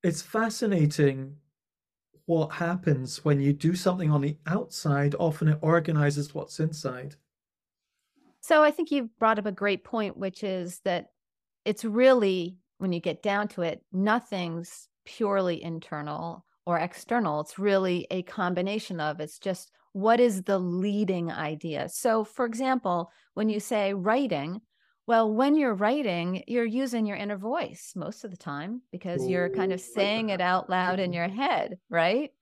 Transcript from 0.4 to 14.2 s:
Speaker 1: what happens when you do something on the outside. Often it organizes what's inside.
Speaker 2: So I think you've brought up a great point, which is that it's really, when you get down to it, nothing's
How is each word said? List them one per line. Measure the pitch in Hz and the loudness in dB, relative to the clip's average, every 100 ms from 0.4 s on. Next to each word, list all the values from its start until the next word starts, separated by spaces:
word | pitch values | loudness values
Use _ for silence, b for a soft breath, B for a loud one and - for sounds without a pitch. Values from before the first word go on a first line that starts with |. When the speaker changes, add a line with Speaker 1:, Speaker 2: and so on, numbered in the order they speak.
| 226 220 220 185 147 - 143 135 135 143 _ _ _ _ _ _ _ _ - | -2 0 0 4 2 4 2 2 -10 -14 _ _ _ _ _ _ _ _ 0
Speaker 1:
what | 165 156 | 0 0
happens | - 170 180 175 135 127 - | -2 -4 0 2 2 0 -4
when | 151 143 | 2 2
you | 139 | 4
do | 143 160 | 2 2
something | 180 190 180 160 | 2 0 2 2
on | 147 | 2
the | 143 151 - | 2 -4 -4
outside. | 190 247 - 147 127 143 143 | -4 -4 -4 0 2 2 2
Often | 165 156 156 | 0 2 2
it | 151 | 4
organizes | 156 170 165 156 147 143 143 | 4 4 4 2 2 2 -4
what's | - - - | -8 -10 -4
inside. | 160 160 131 127 143 - _ _ _ _ _ _ _ _ _ _ _ _ | -4 -2 -8 -8 -12 -16 _ _ _ _ _ _ _ _ _ _ _ _
Speaker 2:
So | - 311 | 4 6
I | 302 | 8
think | 302 320 | 4 -2
you've | 285 226 _ | 0 -2 _
brought | 220 214 | 2 2
up | 208 | -2
a | |
great | 185 202 196 | -2 -2 -2
point, | - 226 208 - | -4 -4 -4 -4
which | 190 185 | -8 -6
is | 196 185 175 - | -6 -6 -6 -6
that | 196 175 - _ _ _ _ _ | -2 -2 -4 _ _ _ _ _
it's | - 208 | -6 -4
really, | 226 214 262 254 202 185 175 185 _ _ | -2 4 6 6 4 2 -4 -8 _ _
when | 190 | -2
you | 170 | -2
get | 170 - | -2 -4
down | 208 202 208 | -2 -2 -2
to | - | -4
it, | 170 - _ | -4 -4 _
nothing's | 185 202 233 | -2 2 0